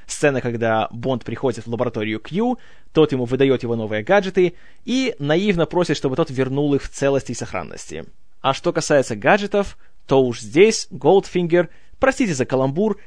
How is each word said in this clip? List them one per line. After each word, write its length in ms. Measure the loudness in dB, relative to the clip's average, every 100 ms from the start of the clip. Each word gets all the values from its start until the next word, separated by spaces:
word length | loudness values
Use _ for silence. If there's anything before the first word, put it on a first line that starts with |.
| -12
Сцена, 320 | 0 2 2
когда 480 | -2 -2 0 2 0
Бонд 360 | -4 -4 -4 -4
приходит 420 | -4 -2 -4 -6
в 20 |
лабораторию 500 | -4 -2 -2 -4 -6
Кью, 380 | -6 -2 -2 -2 -8 -18 -2
тот 180 | 4 4
ему 140 | 2 0
выдаёт 360 | 2 4 4
его 140 | 0 -4
новые 280 | -2 -4
гаджеты 520 | 2 2 4 2 2 0 -14 -12 -4
и 300 | -2 -2 -2
наивно 460 | 0 2 2 2 2
просит, 320 | 2 0 0
чтобы 180 | 0 0
тот 160 | -2
вернул 420 | -2 -2 0 0
их 100 | 0
в 60 | -2
целости 440 | -2 0 0 -2
и 20 | -8
сохранности. 720 | -8 -8 -8 -12 -12 -12 -12 -16 -16 -4
А 120 | -2
что 180 | 0 -2
касается 460 | -2 2 4 2 0
гаджетов, 600 | 2 2 2 -2 -2 -8 -16 -12 2
то 160 | 4
уж 160 | 4 0
здесь 480 | 0 6 6 6 -4
Голдфингер, 800 | -2 4 4 2 -2 2 2 0 -4 -18 -2
простите 340 | 0 2 0
за 120 | 0 0
каламбур, 520 | 0 0 0 0 -2